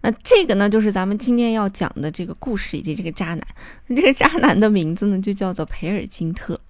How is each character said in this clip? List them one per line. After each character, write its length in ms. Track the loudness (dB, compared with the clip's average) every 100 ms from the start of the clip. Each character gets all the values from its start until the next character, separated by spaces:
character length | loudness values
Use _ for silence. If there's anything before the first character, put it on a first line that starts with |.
那 100 | 0 -2
这 240 | 4 6 6
个 80 | 4
呢， 140 | 4
就 120 | 4
是 100 | 2
咱 160 | 2 -2
们 100 | -2
今 200 | 0 2
天 160 | 2
要 160 | 2 -2
讲 200 | -2 -6 -4
的 100 | -8
这 140 | -6 -10
个 80 |
故 240 | -8 -6 -6
事 180 | -6 -8
以 60 |
及 120 | -6
这 80 | -6
个 80 | -6
渣 140 | -6 -6 -6
男。 120 | -10 -16 -20 -20 -4
这 140 | 2
个 120 | 4
渣 140 | 4 0 2
男 200 | 4 4
的 100 | 4
名 240 | 4 0
字 120 | -2 0
呢， 120 | 0
就 140 | -2
叫 220 | -2 -4
做 100 | -4
培 260 | -8 -6 -4
尔 160 | -4 -6
金 260 | -6 -6
特。 260 | -6 -8 -10